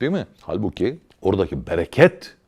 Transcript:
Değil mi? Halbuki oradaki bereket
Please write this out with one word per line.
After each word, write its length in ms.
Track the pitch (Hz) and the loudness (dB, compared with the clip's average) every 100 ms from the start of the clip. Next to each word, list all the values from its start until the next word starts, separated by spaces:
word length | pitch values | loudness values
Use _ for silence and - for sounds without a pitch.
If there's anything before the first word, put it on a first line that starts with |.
Değil 100 | 135 | -2
mi? 160 | 185 - - | -2 -6 -12
Halbuki 580 | - 110 101 - 101 165 _ - | -8 -4 -4 -2 -4 -4 _ -6
oradaki 460 | 92 95 82 71 - | 0 0 0 -4 -4
bereket 680 | 85 82 - 180 - - - | -4 0 6 6 4 -18 -20